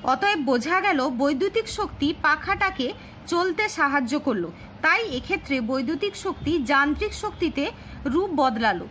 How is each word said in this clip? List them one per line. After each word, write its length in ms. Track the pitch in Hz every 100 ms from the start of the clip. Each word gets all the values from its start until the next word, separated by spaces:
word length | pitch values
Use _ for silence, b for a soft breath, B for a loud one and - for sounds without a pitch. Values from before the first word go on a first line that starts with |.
অতএব 360 | - 262 403 403 262
বোঝা 360 | 247 285 359
গেল 280 | 392 320 262
বৈদ্যুতিক 580 | 247 277 277 392 453 440
শক্তি 440 | - 403 - 285 330
পাখাটাকে 720 | 311 302 330 403 392 381 254 - B B -
চলতে 420 | 339 370 320 427
সাহায্য 500 | - 285 285 240 285
করলো, 320 | 294 214 170 B B -
তাই 200 | 311 370 453
এক্ষেত্রে 520 | 262 - 392 - 277
বৈদ্যুতিক 540 | 220 262 254 330 403 -
শক্তি 480 | 392 359 277 330
যান্ত্রিক 500 | 240 277 285 302 415
শক্তিতে 580 | - 427 - 339 - 285 - B B 285
রূপ 240 | 277 392 302
বদলালো। 520 | 262 220 226 180 170